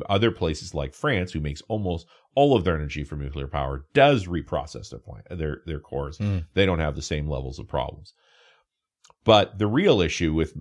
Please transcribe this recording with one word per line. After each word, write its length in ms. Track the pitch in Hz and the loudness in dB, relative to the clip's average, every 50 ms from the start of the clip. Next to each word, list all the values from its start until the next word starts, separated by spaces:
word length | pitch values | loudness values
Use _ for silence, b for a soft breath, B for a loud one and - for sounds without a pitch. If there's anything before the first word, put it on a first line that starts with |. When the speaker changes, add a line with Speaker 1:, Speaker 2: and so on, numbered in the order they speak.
| - - | -6 -2
Speaker 1:
Other 220 | 101 101 104 - | 0 2 2 2
places 420 | 85 - 90 82 78 - - - - | 0 0 -2 -2 -2 -4 -6 -8 -6
like 200 | 78 71 67 - | -6 -6 -6 -8
France, 380 | - - 151 135 95 90 90 | -6 -2 -2 0 0 -2 -2
who 80 | - 85 | -4 -4
makes 220 | 73 73 71 - - - | -4 -4 -6 -8 -8 -6
almost 380 | 110 107 104 92 85 82 - b b b b b b | -6 -4 -2 -2 -4 -4 -6 b b b b b b
all 220 | - 143 147 135 113 | 4 4 6 6 4
of 80 | 85 | 4
their 100 | 92 85 | 2 0
energy 300 | 78 76 73 71 76 71 | 0 -2 -4 -6 -6 -8
from 160 | 69 76 73 | -8 -8 -8
nuclear 260 | 71 69 69 71 69 67 | -8 -8 -8 -8 -8 -6
power, 380 | - 76 67 67 69 71 - _ - | -4 -4 -4 -4 -4 -8 -8 _ 4
does 340 | 139 135 143 143 113 95 87 | 6 6 6 6 4 2 -2
reprocess 600 | 87 82 69 - - 78 67 73 - - - - | -4 -4 -4 -4 -4 -6 -6 -6 -12 -14 -14 -14
their 100 | - 64 | -16 -16
plant, 260 | - - - 53 - - | -16 -16 -18 -18 -16 -12
their, 320 | 87 87 80 76 73 - - | -8 -6 -4 -4 -6 -6 -8
their 140 | - 80 71 | -8 -10 -10
cores. 380 | - - - 69 71 71 78 - | -10 -8 -8 -6 -6 -6 -6 -4
Speaker 2:
Hmm. 220 | 104 104 98 92 82 - - | -2 -2 -2 -2 -4 -4 0
Speaker 1:
They 100 | 92 98 | 2 2
don't 140 | 95 90 80 | 2 2 0
have 180 | 80 73 71 69 | 0 -2 -2 -4
the 40 | |
same 280 | 73 - 82 76 73 76 | -6 -4 -4 -4 -2 -2
levels 280 | 76 65 67 65 67 - | -4 -4 -6 -6 -10 -12
of 120 | - - | -12 -8
problems. 440 | - 71 64 - - 73 78 - _ b b b b b b b b b b b _ _ _ _ _ _ _ _ _ _ - | -4 -4 -4 -4 -6 -12 -16 -20 _ b b b b b b b b b b b _ _ _ _ _ _ _ _ _ _ 4
But 360 | - 110 104 98 - - 98 | 6 8 8 6 4 0 -2
the 80 | 107 104 | 0 0
real 340 | 107 139 190 202 147 104 | 2 4 4 6 6 6
issue 320 | 87 78 - - 85 80 78 | 4 2 0 0 0 0 2
with, 240 | 80 80 76 - - | 2 0 -2 -4 -12